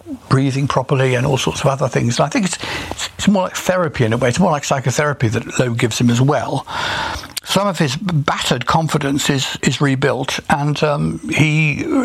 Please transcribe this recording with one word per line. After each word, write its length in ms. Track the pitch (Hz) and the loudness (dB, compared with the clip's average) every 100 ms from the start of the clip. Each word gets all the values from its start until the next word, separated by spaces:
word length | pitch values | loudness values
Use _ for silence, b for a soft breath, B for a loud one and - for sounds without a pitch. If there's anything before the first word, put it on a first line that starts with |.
| 339 269 - | -14 -12 0
breathing 400 | 131 135 135 143 | 2 2 0 0
properly 460 | 139 127 139 131 | 0 0 2 2
and 140 | 123 135 | 2 0
all 100 | 131 | 0
sorts 240 | - - | 0 0
of 60 | 139 | 0
other 200 | 135 135 | 0 0
things. 300 | - 120 117 | 0 0 0
And 80 | 151 | 0
I 40 | |
think 180 | 262 185 | 0 -2
it's, 100 | - B B B | -2 B B B
it's, 200 | - - | -8 -10
it's 140 | - - | -2 2
more 160 | 202 | 2
like 120 | 185 - | 0 -2
therapy 500 | - 185 160 - 113 | -2 0 0 0 0
in 60 | |
a 60 | 117 | 2
way. 120 | 127 | 0
It's 100 | 120 | 2
more 100 | 185 | 2
like 140 | 147 | 0
psychotherapy 640 | - 139 127 - 147 135 113 | 0 -2 0 0 0 0 0
that 320 | 120 - - | -2 -2 -2
Logue 180 | 127 117 | 0 0
gives 240 | 120 - | 0 2
him 80 | 120 | 2
as 100 | 120 | 4
well. 460 | 135 139 - 139 B B B B B B B - | 4 2 0 -4 B B B B B B B -12
Some 240 | - 190 202 | -4 0 0
of 100 | 165 | 2
his 200 | 151 139 | 0 0
battered 680 | 196 160 135 165 - 131 - | 0 0 2 0 0 0 2
confidence 640 | 165 156 151 143 143 - | 2 2 0 0 0 0
is, 260 | 139 - - | 0 -2 -2
is 200 | - 127 | -2 2
rebuilt, 580 | 143 131 139 120 139 - - | 2 2 2 0 -2 -4 -2
and, 320 | 139 147 143 | 0 0 0
um, 380 | 151 147 160 160 - | 0 0 -2 -4 -4
he 540 | - 156 151 156 143 - 285 | 0 2 4 2 0 0 0